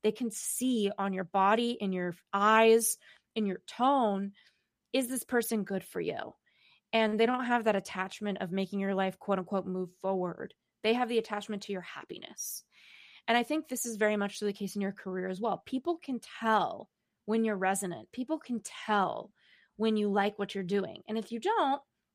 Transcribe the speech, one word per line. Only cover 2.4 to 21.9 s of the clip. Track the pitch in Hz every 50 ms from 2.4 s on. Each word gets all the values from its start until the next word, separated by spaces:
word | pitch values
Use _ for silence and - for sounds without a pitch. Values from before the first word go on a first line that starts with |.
| 202 214 220 220 226 226 226 233 226 - - - _ - - _ _ _ _
in | 226 214
your | 196 185 - -
tone, | - - - 247 269 285 269 240 208 196 196 202 202 196 _ _ _ _ _ _ _ _ _ _ _
"Is | - 262 262 240
this | 262 247 -
person | - 254 240 226 - 226 214 190
good | - 196 190 180
for | - - 185
you?" | 165 170 - - - - - _ _ _ _ _ _ _ _ _ _ _
And | - 226 220 214 214 214
they | 226
don't | 240 254 247 254
have | 247 240 240 214
that | 226 202
attachment | 196 196 - - 190 185 190 - - 208 202 196 -
of | 190 170
making | 185 196 196 185 202 196
your | 196 196 196
life, | 190 190 190 185 -
quote | - - 196 185
unquote, | 180 185 208 190 170
"move | 185 185 185 185 175 - _
forward." | - 190 196 185 180 175 - - - 196 - _ _ _ _ _
They | - 214 233
have | 247 247 226
the | 240 226
attachment | 226 - 214 208 202 - 214 202 -
to | -
your | 202 185
happiness. | 170 - - 147 - - - - - - 208 - - - - - - _ _ _ - - - - - - - - _
And | - 233
I | 240
think | 233 - 302 320 311 -
this | 254 - -
is | 233 226
very | 196 214 214 214
much | 208 202 202 - -
so | 208
the | 208
case | 202 - 202 190 -
in | 208
your | 196 196
career | 196 - - 190 185 185 185 190
as | 190 185
well. | 226 226 - 254 -
People | - 262 262 - 339 339 330
can | - - 254 226
tell | - - - - 226 220 220 208 170 120 - - - - _ _ _ _ _ _ _
when | - 220 226 226
you're | 220 208
resonant. | 185 185 185 196 190 202 180 170 113 110 -
People | - 254 254 - 320 302
can | - - 240 220
tell | - - - - - - 214 202 190 - - - - - _ _ _ _ _ _ _ _ _
when | - 220 226 220
you | 214 208 208
like | 196 202 196 208 208 -
what | 202 196 -
you're | 196 190
doing. | 175 202 202 185 - 98 - - -
And | 220 226
if | 220 -
you | 233 226
don't, | 226 381 453 440 311 269 277 285 - _